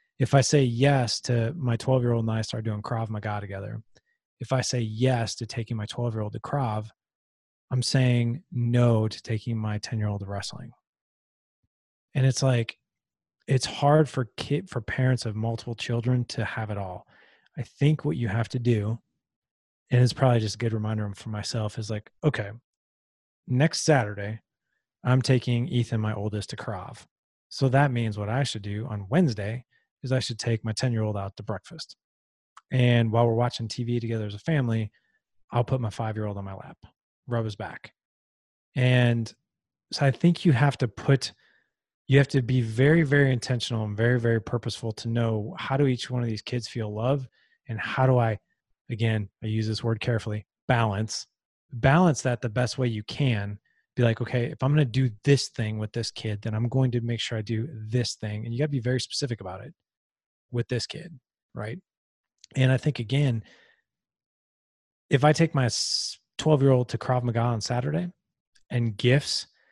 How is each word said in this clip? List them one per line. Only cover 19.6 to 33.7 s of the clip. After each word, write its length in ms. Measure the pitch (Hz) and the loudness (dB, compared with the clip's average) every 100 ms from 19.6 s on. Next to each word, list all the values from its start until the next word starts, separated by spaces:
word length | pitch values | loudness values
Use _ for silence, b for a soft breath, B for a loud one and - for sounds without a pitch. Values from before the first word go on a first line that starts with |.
| _ _ - | _ _ 2
and 120 | 120 | 4
it's 100 | 123 | 4
probably 280 | - 131 117 | 4 2 4
just 160 | 107 104 | 0 -2
a 20 | |
good 140 | 117 | -4
reminder 380 | 110 107 107 104 | -2 -2 -2 -4
for 140 | 95 - | -8 -8
myself, 500 | 107 - 117 107 - | -8 -6 -4 -6 -6
is 120 | 104 | -6
like, 200 | 107 - _ | -8 -10 _
"Okay, 260 | 156 - 101 113 _ _ _ _ _ _ _ _ - | -2 0 -6 -10 _ _ _ _ _ _ _ _ -2
next 360 | 127 160 - | 2 2 2
Saturday, 580 | - 139 104 101 101 110 _ _ _ _ _ _ | 4 4 2 -4 -8 -8 _ _ _ _ _ _
I'm 180 | 123 127 | 2 2
taking 460 | 120 127 - 120 123 | 4 2 2 -2 0
Ethan, 320 | 123 113 110 | 0 0 -2
my 140 | 107 | -2
oldest, 360 | 107 104 104 - | -4 -4 -6 -8
to 60 | 117 | -10
Krav. 480 | - 95 71 - - _ _ _ _ | -8 -10 -10 -16 -20 _ _ _ _
So 200 | - 135 | 0 2
that 240 | 135 143 | 4 4
means 260 | 120 113 104 | 2 -2 -2
what 100 | 101 | -4
I 140 | 127 | -2
should 200 | 139 110 | -2 -4
do 240 | 101 104 113 | -6 -6 -6
on 200 | 104 95 | -8 0
Wednesday 560 | 151 156 107 101 117 - _ _ _ | 2 2 0 -6 -8 -10 _ _ _
is 100 | 131 | -2
I 60 | 127 | -2
should 200 | - 113 | -2 -4
take 260 | 117 113 | -2 -2
my 80 | 113 | -2
ten-year-old 440 | 107 127 113 107 101 | -2 0 0 -2 -4
out 200 | 98 - | -6 -10
to 60 | |
breakfast. 540 | 101 101 - 160 - - _ _ _ _ _ - - | -8 -8 -10 -16 -16 -20 _ _ _ _ _ -20 -4
And 420 | 131 123 120 113 | 2 4 4 4
while 140 | 117 117 | 4 2
we're 80 | |
watching 340 | 113 120 - | 2 0 -2
T 160 | 113 | -8